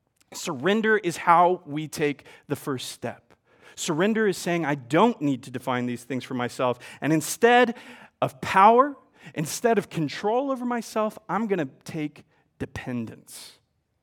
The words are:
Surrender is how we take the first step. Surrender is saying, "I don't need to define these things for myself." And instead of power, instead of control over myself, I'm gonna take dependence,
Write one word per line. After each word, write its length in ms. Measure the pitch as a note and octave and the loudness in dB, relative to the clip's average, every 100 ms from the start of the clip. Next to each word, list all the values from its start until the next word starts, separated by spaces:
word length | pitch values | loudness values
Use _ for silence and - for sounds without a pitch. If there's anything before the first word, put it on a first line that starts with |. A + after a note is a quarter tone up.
| _ _ _ | _ _ _
Surrender 680 | - F#3 C3+ D#3 G#3+ A3 G#3+ | -12 -8 -4 0 2 2 2
is 180 | E3+ - | 0 -2
how 460 | - E3+ F3 F3+ D3 | 4 6 6 2 -6
we 220 | D3 D#3 | -8 -8
take 380 | - D3 C3+ - - - | -4 -4 -4 -12 -16 -8
the 80 | C#3 | -8
first 340 | - B2+ - | -6 -8 -8
step. 440 | - A#2+ G2+ _ _ _ _ - | -10 -12 -12 _ _ _ _ -20
Surrender 520 | - - D#3 G3+ A3 G#3+ | -10 -4 0 0 2 0
is 100 | F3 | -2
saying, 280 | F3+ E3+ | -2 -2
"I 100 | D3 | -2
don't 460 | C#3+ A#2 D#3 A#3 A3 | -4 0 4 4 4
need 200 | C#3+ B2+ | -2 -4
to 60 | B2+ | -6
define 360 | B2 - B2 B2 | -10 -4 -2 -2
these 180 | A#2+ | -6
things 200 | - C3 | -8 -10
for 100 | - | -6
myself." 440 | B2+ A#2+ - B2+ A#2+ - - | -6 -4 -2 -2 -2 -8 -6
And 120 | C3+ | 0
instead 640 | D#3+ - - A#3 B3 A#3+ A3 - - - - | 0 -2 2 4 6 4 0 -14 -20 -14 -4
of 200 | C3+ - | -4 -4
power, 560 | - F#3+ G3+ A#3+ C#4+ C#4 _ _ - | 0 6 8 8 4 0 _ _ -14
instead 440 | - D3+ - A3+ G#3+ | -8 -6 -2 0 0
of 100 | - | -2
control 640 | E3+ D3 - G3+ A#3+ C#4+ | -4 -6 -4 -4 -2 -2
over 140 | B3+ | -4
myself, 540 | A#3+ A#3+ - A3+ G#3+ - - | -4 -6 -6 -4 -4 -6 -6
I'm 180 | F#3 A3+ | -4 -2
gonna 220 | F#3+ C3+ - | -2 -4 -8
take 400 | - D#3+ D3+ - _ _ _ - | -12 -8 -8 -10 _ _ _ -12
dependence, 1000 | C3 - - B2 A2 - - - - _ _ _ _ _ | -12 -10 -8 -8 -8 -12 -20 -20 -20 _ _ _ _ _